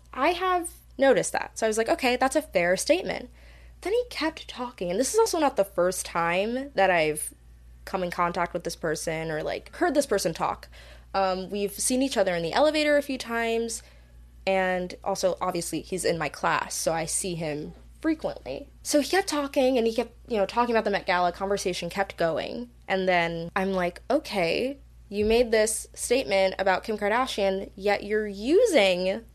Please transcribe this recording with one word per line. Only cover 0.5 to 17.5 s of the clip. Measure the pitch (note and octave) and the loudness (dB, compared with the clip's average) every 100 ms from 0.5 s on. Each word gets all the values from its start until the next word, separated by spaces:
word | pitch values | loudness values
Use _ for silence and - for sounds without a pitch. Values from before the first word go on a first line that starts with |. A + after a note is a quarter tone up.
| F4+ E4+ - - - | 0 -2 -10 -16 2
noticed | C4+ G3 - | 4 4 2
that. | - - - | -2 -4 -2
So | A3 | -2
I | |
was | G#3+ | 0
like, | A3+ | 0
"Okay, | E4 B3+ B3 | 2 2 2
that's | C4 D#4 | 2 0
a | |
fair | D4 F#3 F3 F#3 | 0 0 2 2
statement." | - E4+ C4 - B3 - - - - - | 2 0 0 -8 -10 -18 -20 -20 -20 -10
Then | F4+ | -2
he | A#4+ B4 | -2 -2
kept | - D#4+ D#4 - | -4 -4 -6 -12
talking, | - B3 - F3 | -10 -10 -6 -4
and | F#3+ | 0
this | C4+ | 0
is | G#4+ | 2
also | A4+ E4+ | 2 2
not | C#4+ C4+ | 2 2
the | F#3+ | 0
first | - F3+ F3+ - | 2 0 0 -4
time | E3+ E3+ F#3 G#3+ B3 C#4+ F#3+ | -2 0 2 0 -4 -4 2
that | F#3+ | 4
I've | F3 D#3 D3+ - - - - - - | 4 2 0 -6 -12 -20 -20 -20 -18
come | - F#3+ | -8 -4
in | F3+ | -4
contact | - F3 F3+ F3 | 0 0 0 -2
with | F3 | -4
this | E3+ - | -6 -6
person | E3 D3+ - D#3+ D#3+ | -4 -4 -4 -4 -4
or, | D#3 | -4
like, | D#3+ - - - | -4 -6 -8 -2
heard | F4 C#4+ | 2 2
this | - | 2
person | G3 E3+ D#3+ | 0 0 -2
talk. | D#3 - - - - - - G3 | -4 -4 -10 -20 -20 -20 -6 0
Um, | F#3+ F#3 F#3 | 0 0 -4
we've | G3+ G3+ | -4 -4
seen | - - B3+ | -4 0 2
each | C4+ A#3 | 2 2
other | F#3+ E3+ | 0 0
in | |
the | E3 | 0
elevator | A#3 D4+ D4+ D4+ D4 | 2 4 4 4 2
a | |
few | C#4+ C4 | 0 -6
times, | A3+ A#3 A3+ A3+ A3+ - - - - - - - - | -4 -4 -2 -2 -4 -8 -12 -20 -20 -20 -20 -6 0
and | F#3+ F#3 F3+ F3+ - | 2 2 0 -4 -6
also, | - F#3+ F#3 - | -6 0 0 0
obviously, | F#3 F3 E3 D#3+ | -2 -4 -4 -6
he's | - F3+ - | -6 -2 -2
in | E3 | 0
my | D3+ | -4
class, | - E3+ D3+ - - | -2 0 0 -2 -4
so | F3 | -2
I | D#3+ D#3+ | -2 -2
see | - G3 | -4 -4
him | E3 D#3+ | -4 -4